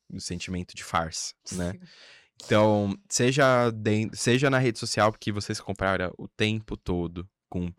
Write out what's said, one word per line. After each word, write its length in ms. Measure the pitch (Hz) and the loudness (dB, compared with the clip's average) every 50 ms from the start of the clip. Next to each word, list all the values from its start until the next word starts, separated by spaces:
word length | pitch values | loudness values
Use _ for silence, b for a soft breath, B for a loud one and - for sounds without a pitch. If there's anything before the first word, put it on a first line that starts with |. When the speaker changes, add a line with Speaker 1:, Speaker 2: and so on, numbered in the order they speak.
| _ - | _ -14
Speaker 1:
o 80 | - 92 | -14 -12
sentimento 540 | - - 90 87 - - 92 90 90 - - | -10 -8 -8 -8 -8 -6 -6 -6 -6 -8 -12
de 80 | - | -16
farsa, 520 | - - - 85 82 80 - - - - - _ - - | -10 -4 -2 -2 -2 -2 -6 -8 -10 -10 -12 _ -14 -10
né? 200 | - 90 87 87 | -6 -6 -4 -6
Speaker 2:
Sim. 80 | 92 90 B B B B B B B B B B B - | -6 -8 B B B B B B B B B B B -10
Speaker 1:
Então, 560 | - - 117 107 107 107 107 104 101 98 95 - _ | -2 2 4 6 6 6 4 4 2 0 -2 -6 _
seja 640 | - - - 120 127 131 147 139 131 127 123 120 117 | -6 -2 0 2 2 4 4 4 6 6 4 4 2
den-, 400 | 113 110 107 110 107 107 113 - - | 0 0 0 0 2 2 0 -2 -4
seja 340 | 101 - 127 117 131 143 139 | -2 2 2 2 4 4 4
na 100 | 135 127 | 4 4
rede 200 | 131 123 113 - | 2 2 0 -2
social, 340 | - 113 - 117 107 107 | -4 -4 0 2 2 2
porque 180 | 107 - - 110 | 2 0 -4 -4
você 240 | 104 104 - - 110 | -4 -4 -4 -6 -8
se 80 | - | -8
compara 480 | - - 98 - 95 95 95 90 92 87 - | -6 -6 -4 -2 0 0 0 0 -2 -4 -6
o 100 | - - | -10 -16
tempo 480 | - _ - 107 107 110 110 110 - - | -10 _ 0 0 0 0 -2 -4 -8 -10
todo 540 | - - - 90 87 87 85 85 87 87 - _ _ _ - | -8 -4 -2 -2 -2 -2 -4 -6 -10 -12 -14 _ _ _ -10
com 180 | - 92 90 87 87 | -6 -6 -6 -6 -8